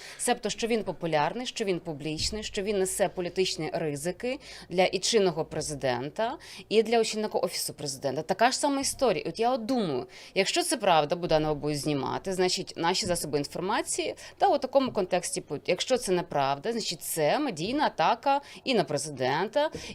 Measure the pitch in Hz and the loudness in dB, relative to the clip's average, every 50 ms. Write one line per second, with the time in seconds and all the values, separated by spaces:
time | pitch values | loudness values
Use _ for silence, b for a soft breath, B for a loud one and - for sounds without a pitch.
0 | B B B B - 240 240 240 - 202 - - 233 214 233 220 196 196 156 - | B B B B 0 0 0 0 -2 -6 -4 -4 -2 0 0 0 0 -4 -6 -4
1 | 175 165 156 147 147 170 - 240 254 - - - 220 196 180 160 - 170 156 135 | -2 0 2 2 2 0 -2 -4 -8 -8 -6 -4 -2 0 -2 -2 -4 -8 -8 -6
2 | 143 156 151 156 - - 214 214 214 - - 214 190 214 208 190 190 190 - - | -6 -6 -4 -4 -4 -4 -4 -6 -8 -6 -6 -4 -2 0 0 0 0 0 2 0
3 | 196 165 - 185 175 175 - 190 185 180 - - 156 - - 165 165 151 143 139 | 0 0 0 -4 -6 -2 0 0 0 0 0 -4 -4 -4 -2 -2 -2 -2 -2 -2
4 | 147 180 175 - 240 247 269 B B B B B B B 170 185 185 - - 185 | -4 -6 -6 -4 -4 -4 -4 B B B B B B B 2 4 4 4 2 0
5 | - - 233 214 190 175 151 160 151 - - 160 143 147 151 131 139 131 123 120 | 0 2 4 6 4 4 2 0 -4 -4 -4 -6 -4 -4 -4 -2 0 0 0 0
6 | 131 151 - - 220 240 302 B B B B B B - 196 220 220 226 233 226 | -2 -4 -2 -2 -2 -2 -4 B B B B B B 2 4 4 4 6 4 2
7 | 220 220 214 214 214 208 - - - 175 - - - - - - 147 139 135 127 | 2 2 0 -2 -4 -2 0 -2 -2 -2 -2 -4 -6 -6 -6 -6 -8 -8 -6 -4
8 | - 135 127 156 156 - 185 - 226 262 247 - 311 285 277 269 269 - - - | -4 -2 -2 -2 -2 -2 2 4 4 4 4 2 2 2 2 2 0 -2 0 2
9 | 269 233 170 151 - 170 170 - 226 240 262 240 214 214 269 240 202 160 135 123 | 2 2 2 2 -2 -4 -2 0 0 0 0 0 0 0 0 0 2 0 0 -2
10 | - B B B B B B 185 190 - - 339 349 - 320 247 202 190 165 156 | -4 B B B B B B 2 2 2 2 0 2 0 0 2 4 6 6 6
11 | 147 143 175 170 175 165 160 156 156 156 151 139 147 151 151 143 - 156 147 135 | 6 4 0 -2 2 2 4 4 4 2 -2 -2 -2 -2 -2 -2 -2 -2 0 0
12 | 127 120 120 131 - 196 185 180 185 180 185 196 170 - - - 165 170 185 185 | 0 -2 -4 -4 -4 -4 0 2 2 2 2 -2 -4 -8 -6 -2 0 0 0 0
13 | 220 185 170 165 - 151 151 143 143 - - - 175 196 226 294 349 - - - | 0 0 -2 -2 -2 -2 -2 -2 -2 -4 -6 -6 -2 -2 -2 -2 -2 -2 -4 -4
14 | 320 - B B B B B - 403 403 320 277 - 254 - 277 262 233 - 214 | -4 -4 B B B B B 2 4 4 4 4 0 2 2 2 2 4 0 -2
15 | 185 - 185 180 175 - - 180 - - 151 135 - - 180 180 - - 254 - | 0 2 0 0 0 -2 -6 -6 -6 -6 -8 -4 0 0 0 0 2 0 0 0
16 | - 196 185 175 175 - - 143 135 135 139 143 - 226 233 226 - - 175 - | 2 0 0 0 0 0 0 2 2 2 0 0 -2 -4 -4 -2 -4 -6 -8 -8
17 | - - - 165 151 147 196 262 302 269 180 143 165 214 262 302 277 208 - - | -8 -6 -2 2 2 2 2 2 0 -2 -4 -4 -4 -2 0 0 0 0 2 2
18 | 160 190 240 240 - 285 277 285 B B B B - 262 254 196 151 - 147 135 | 2 2 2 2 2 0 0 0 B B B B -2 2 2 2 2 2 -2 -2
19 | - 156 143 123 131 127 139 160 190 220 - 294 294 320 B B B B | -2 -6 -4 -2 0 0 2 0 0 0 2 0 0 0 B B B B